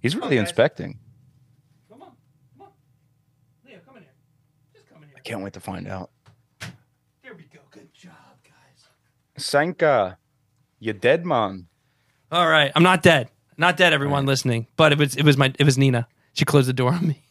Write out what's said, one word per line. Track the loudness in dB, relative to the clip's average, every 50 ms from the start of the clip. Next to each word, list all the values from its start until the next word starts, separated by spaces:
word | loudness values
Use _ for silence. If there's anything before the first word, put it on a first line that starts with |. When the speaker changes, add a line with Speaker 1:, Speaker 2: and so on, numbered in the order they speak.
Speaker 1:
He's | -4 -4 -4
Speaker 2:
Come | -4 -4
on, | -2
Speaker 1:
really | -2 -2
Speaker 2:
guys. | -2 -2
Speaker 1:
inspecting. | 0 0 0 0 _ -6 -14 -14 -14 -18 _ _ _ _ _ _ _ _ _ _ _ _ _ _ _ _ _ _
Speaker 2:
Come | -20 -20
on, | -20 -20 _ _ _ _ _ _ _ _ _
come | _ -20
on. | -20 _ _ _ _ _ _ _ _ _ _ _ _ _ _ _ _ _ _ _
Leo, | _ -20 -20 _
come | _ _ -20
in | -20
here. | _ _ _ _ _ _ _ _ _ _ _ _ _ _
Just | _ _ _
come | _ -20 -20
in | -20
here. | _ -20
Speaker 1:
I |
can't | _ -14 -12 -12 -12
wait | -14 -14
to | -14
find | -14 -14 -12 -12 -12
out. | -12 -12 -14 -14 -16 _ _ _ _ _ _ _ _ _ _ -20 -20 -20 _ _ _ _ _ _ _ _ _ _
Speaker 2:
There | -20 -20
we | -20 -20 _ _
go. | -20 _ _
Good | _ -20 -20 _ _
job, | _ -20 -20 -20 _ _ _ _ _ _
guys. | _ _ _ _ _ _ _ _ _ _ _ _ _ _ _ _ _ _
Speaker 1:
Sanka, | -12 -10 -4 -2 -2 -2 -2 -2 _ 0 2 2 2 0 -2 -6 _ _ _ _ _ _ _ _ _ _ _ _ _
you | -10 -10 -10
dead, | -2 0 0 0 0 0
man. | -2 -2 -2 -2 -4 -6 -12 -18 _ _ _ _ _ _ _ _ _ _ _ _ _ -2
Speaker 2:
All | -2 0 2
right, | 4 2 2 2 2
I'm | 2 4
not | 4 4 4 4
dead. | 4 4 4 0 -6 _ _ _ _ _ -2
Not | 0 0 2
dead, | 2 2 2 2
everyone | 2 -2 -2 -2
Speaker 1:
All | -2 0
right. | 0
Speaker 2:
listening. | -2 -2 -2 -2 -4 -4 -6 _ _
But | 4 4 4 4
it | 2
was, | 0 -2 -2
it | 0 2
was | 2 4
my, | 4 2 -2 0 0
it | 0
was | 2 2
Nina. | 2 0 0 0 -2 -4 _ _ _ _ _ _
She | -6 -4
closed | 0 2 2 2
the | 2 -2
door | -2 -2 -2 -2
on | -2 -4 -4
me. | -6 -6 _ _